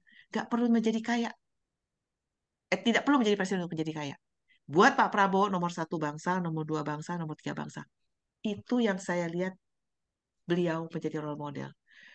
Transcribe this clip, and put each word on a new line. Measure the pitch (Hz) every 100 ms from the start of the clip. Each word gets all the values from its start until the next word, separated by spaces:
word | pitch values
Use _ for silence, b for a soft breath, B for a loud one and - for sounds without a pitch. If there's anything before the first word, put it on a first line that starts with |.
| b b b
Nggak | 220 226
perlu | 233 240
menjadi | 226 220 220
kaya. | 226 240 233 - _ _ _ _ _ _ _ _ _ _ _ _ _
Eh, | 196
tidak | 233 220 -
perlu | 285
menjadi | 208 202
presiden | 185 190 175
untuk | -
menjadi | 156 156
kaya. | 143 - _ _ _ _ -
Buat | 151 254 262
Pak | 196
Prabowo | 208 196 190 202
nomor | 185 175
satu | 175 160 170
bangsa, | 151 151 180 185
nomor | 175 160
dua | 156 156 147
bangsa, | 151 156 175
nomor | 156 151
tiga | 147 147
bangsa. | 147 151 143 _ _ _ _ _
Itu | 214 202 - 247
yang | 226 185
saya | - 175 170
lihat | 175 185 185 _ _ _ _ _ _ _ _ -
beliau | 175 175 160 165
menjadi | 160 156 156
role | 151 147
model. | 147 139 139 - b b b